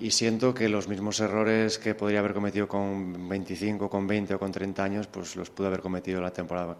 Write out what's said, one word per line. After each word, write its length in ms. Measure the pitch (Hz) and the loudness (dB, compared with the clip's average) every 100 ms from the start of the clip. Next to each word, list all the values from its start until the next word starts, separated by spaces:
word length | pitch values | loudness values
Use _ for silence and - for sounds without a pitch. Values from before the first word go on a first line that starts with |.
y 100 | 110 | 0
siento 420 | - 113 113 127 | 2 2 4 2
que 160 | 123 110 | 4 2
los 180 | 104 95 | 2 0
mismos 320 | 98 104 104 | -2 -2 0
errores 580 | 107 104 110 110 110 107 | 2 4 4 4 4 2
que 160 | 110 | -2
podría 260 | 104 104 104 | 0 2 2
haber 120 | 104 | 2
cometido 360 | 101 101 98 101 | 0 0 0 0
con 600 | 101 98 98 92 90 90 | 0 0 -2 -4 -6 -4
veinticinco, 640 | 98 90 90 104 104 101 | -4 -2 -2 -2 0 0
con 160 | 101 98 | 0 0
veinte 260 | 104 98 | 0 0
o 60 | 98 | -2
con 120 | 98 | -2
treinta 320 | 92 95 92 | -2 -4 -2
años, 260 | 98 104 101 | 0 0 -4
pues 280 | 98 85 92 | -8 -8 -8
los 140 | 87 | -10
pude 160 | - 98 | -2 0
haber 160 | 92 | 0
cometido 400 | 92 92 92 92 | -2 -4 -2 -2
la 80 | 90 | -2
temporada, 440 | 95 82 87 85 | -4 -4 -4 -4